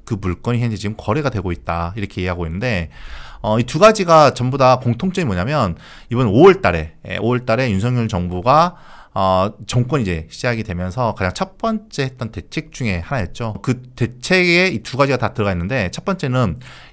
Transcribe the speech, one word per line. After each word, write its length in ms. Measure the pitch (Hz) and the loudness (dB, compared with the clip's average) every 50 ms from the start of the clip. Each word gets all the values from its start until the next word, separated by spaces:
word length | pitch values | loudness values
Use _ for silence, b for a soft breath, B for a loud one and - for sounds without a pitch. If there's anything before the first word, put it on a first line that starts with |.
| B | B
그 80 | - 117 | -6 -6
물건이 480 | 98 98 92 87 - - 117 120 117 | -4 -4 -4 -4 -4 -2 -2 0 0
현재 160 | 123 117 107 | 0 -2 -4
지금 180 | 90 101 101 110 | -4 -6 -8 -8
거래가 320 | - - - 107 156 147 131 | -6 -4 -2 -2 0 0 -2
되고 220 | 120 101 87 92 | -2 -2 -4 -4
있다. 420 | 87 - - - 85 85 85 87 98 | -4 -6 -4 -4 -4 -4 -4 -4 -6
이렇게 240 | 113 101 - - 98 | -8 -8 -8 -6 -4
이해하고 240 | 92 90 90 87 87 | -4 -4 -2 -4 -4
있는데, 460 | 80 80 95 123 127 113 90 82 - B B B B B B B B B B | -6 -4 -4 -2 -2 -2 -2 -4 -6 B B B B B B B B B B
어, 180 | B 107 107 117 | B 0 0 0
이 40 | 113 | 0
두 140 | - - | 0 2
가지가 560 | 156 202 220 214 214 185 170 165 156 147 131 127 | 6 6 6 6 4 2 4 6 8 8 6 4
전부 240 | - 123 127 131 | 2 -2 -2 2
다 220 | 139 131 127 127 120 | 4 6 6 4 4
공통점이 460 | 123 120 117 117 - 190 180 190 170 | 2 0 -2 0 -2 -4 -2 -2 -2
뭐냐면 500 | 120 92 90 90 127 151 147 117 90 82 B B B B B B B | -2 0 -2 -2 0 0 0 0 -2 -2 B B B B B B B
이번 180 | 120 120 131 | 0 0 2
오월 340 | 104 92 127 175 196 180 - | 4 6 8 8 8 8 6
달에, 340 | - 92 85 80 78 80 - - - | 4 2 2 0 -2 -6 -10 -14 -12
예, 100 | - 92 | -8 -6
오월 280 | 92 104 117 123 120 123 | -4 -2 0 0 0 0
달에 240 | 113 113 120 135 123 | 0 0 0 2 0
윤석열 360 | 98 95 104 123 123 120 113 | 0 0 0 0 0 0 -2
정부가, 680 | 107 104 87 87 87 90 90 87 123 135 156 170 180 - B B B B B B B B | -2 -2 -4 -4 -4 -4 -2 2 4 4 4 4 2 0 B B B B B B B B
어, 380 | 107 95 95 92 92 95 107 - - 101 | -2 0 2 2 2 2 0 -4 -8 -8
정권이 360 | - - 123 120 123 156 143 110 | -4 -2 0 0 0 0 0 0
이제 240 | 92 87 80 82 - | 0 -2 -4 -6 -10
시작이 320 | - - - 127 120 113 120 | -10 -6 -4 -2 -2 -2 -4
되면서 500 | 107 87 87 90 90 90 127 123 110 - | -6 -4 -4 -4 -4 -4 -2 -2 -2 -2
가장 200 | - 98 90 90 | -2 -2 -2 -2
첫 240 | - 190 190 - | -4 -6 -6 -6
번째 460 | - - 226 220 214 214 - - - 135 | -6 -4 -4 -4 -4 -6 -8 -6 -4 -4
했던 280 | 131 127 - 117 113 | -4 -4 -8 -10 -8
대책 400 | - - - - - 165 151 - | -8 -10 -12 -8 -8 -8 -8 -8
중에 280 | - - 131 107 92 85 | -8 -6 -4 -2 -2 -4
하나였죠. 560 | 85 - - 120 92 - - - 120 113 104 - | -4 -4 -4 -4 -4 -6 -6 -6 -6 -6 -6 -4
그 200 | - - 123 127 - - - | -2 -2 -4 -4 -6 -12 -6
대책에 720 | - 123 - - - - - 185 185 180 175 170 175 185 190 | -4 -4 -4 -4 -6 -2 0 2 2 4 4 4 4 2 2
이 120 | - 113 | 0 -4
두 140 | - - - | -8 -4 0
가지가 200 | 120 143 139 131 | 2 2 2 2
다 160 | 120 117 98 - | 0 0 -2 -2
들어가 180 | - 104 101 | 0 0 0
있는데 400 | 92 87 85 101 135 127 95 87 | 0 -2 -2 -2 -2 -2 -2 -2
첫 140 | - - - | -4 -6 -4
번째는 560 | 202 190 190 - 131 127 127 120 95 80 - B B B B B B | -4 -4 -2 -2 -2 0 2 0 0 -2 -4 B B B B B B